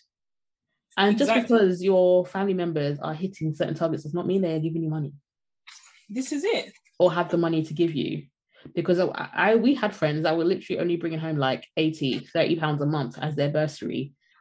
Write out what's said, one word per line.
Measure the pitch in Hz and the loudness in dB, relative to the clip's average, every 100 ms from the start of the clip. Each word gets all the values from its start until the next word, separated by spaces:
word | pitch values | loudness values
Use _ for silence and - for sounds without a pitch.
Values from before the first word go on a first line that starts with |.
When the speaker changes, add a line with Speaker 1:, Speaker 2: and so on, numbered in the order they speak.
| _ _ _ _ _ _ _ _ _ - | _ _ _ _ _ _ _ _ _ 2
Speaker 1:
And | 202 220 | 2 4
just | 277 | 4
Speaker 2:
Exactly. | 233 240 226 | 2 4 4
Speaker 1:
because | 196 180 | 4 2
your | 185 185 180 180 175 | 2 4 6 4 2
family | 190 196 | -2 -2
members | 185 175 151 143 143 | 0 -2 -2 -2 -2
are | 151 | -6
hitting | 156 190 - 156 | -6 -8 -4 -6
certain | 151 160 | -2 -4
targets | 156 165 156 | -2 -2 -4
does | 147 | -6
not | 175 180 | -4 -2
mean | 190 | 0
they | 180 | 0
are | 160 | 0
giving | 160 165 | -2 -2
you | 160 | -4
money. | 156 143 143 _ _ _ _ - - - _ - | -4 -6 -10 _ _ _ _ -20 -20 -20 _ -12
Speaker 2:
This | 214 262 | -8 -6
is | 294 | -4
it. | 381 440 - - _ - | -2 -2 -4 -16 _ 2
Speaker 1:
Or | 175 | 2
have | 165 175 | 2 -2
the | 170 | 0
money | 165 160 | 0 0
to | 156 | -2
give | 151 170 | -2 -2
you. | 151 - 147 - _ _ _ 143 | 0 -4 -6 -12 _ _ _ -10
Because | - 170 175 | -6 0 0
I, | 180 - - | 0 -4 -8
I, | - 190 226 | 0 4 4
we | 233 | 4
had | 277 208 | 2 0
friends | - 156 151 | 0 -2 0
that | 160 165 | 0 2
were | |
literally | 165 190 - 180 | 2 0 -4 -4
only | 175 170 | -2 -2
bringing | 165 160 | -2 -4
home, | 160 151 | -4 0
like, | 131 127 - - | 0 -2 -4 -2
eighty, | 160 156 139 110 | 0 0 -2 -4
thirty | - 170 - 165 | -4 0 2 2
pounds | 156 147 | 0 0
a | 143 | 0
month | 156 120 - | -2 -4 -4
as | 151 143 | -4 -2
their | 143 | 0
bursary. | 151 151 - - 120 143 _ _ _ | 0 -2 -4 -6 -6 -8 _ _ _